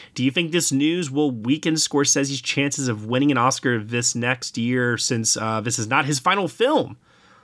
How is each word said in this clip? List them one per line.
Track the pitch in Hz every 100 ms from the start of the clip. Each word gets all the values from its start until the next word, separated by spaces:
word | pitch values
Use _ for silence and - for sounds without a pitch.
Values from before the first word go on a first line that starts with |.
| -
Do | -
you | 127
think | 180 170
this | 170 -
news | 135 151 175 151
will | 139 147
weaken | 120 113 156 170
Scorsese's | 156 - 143 139 143 139 135
chances | - 139 143 143 131
of | 107 107
winning | 127 143
an | 127
Oscar | 123 - 131 117
this | 107 120 117
next | 120 120 127 - -
year, | 117 127 120 113
since, | - 120 110 -
uh, | 110 110
this | 110 113
is | 107
not | 139 143
his | 143
final | 180 196 175
film | - 247 294 - - _ _ _ _